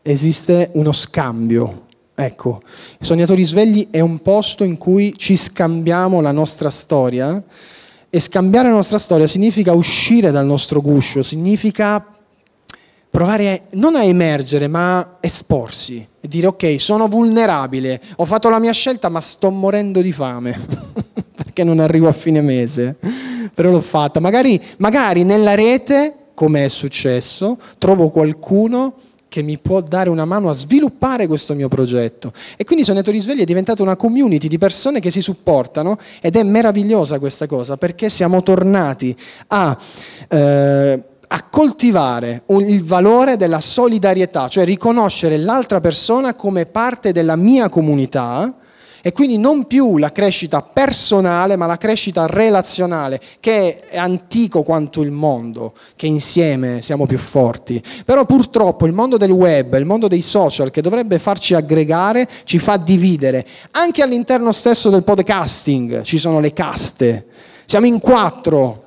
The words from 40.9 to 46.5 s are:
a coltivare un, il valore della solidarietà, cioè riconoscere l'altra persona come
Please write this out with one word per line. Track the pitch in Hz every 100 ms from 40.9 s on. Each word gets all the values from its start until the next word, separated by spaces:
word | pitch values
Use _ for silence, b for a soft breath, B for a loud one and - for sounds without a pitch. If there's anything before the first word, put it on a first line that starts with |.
| 135 - _ _
a | 175 -
coltivare | - 302 220 240 190 139 120 120 120 _
un, | 196 202
il | 202
valore | 160 180 190 233 269 240
della | 180 160
solidarietà, | 151 - 247 220 196 185 180 165 127
cioè | -
riconoscere | 180 190 233 233 208 - 165 156
l'altra | 165 254 247 196
persona | 165 151 - 240 269
come | 240 202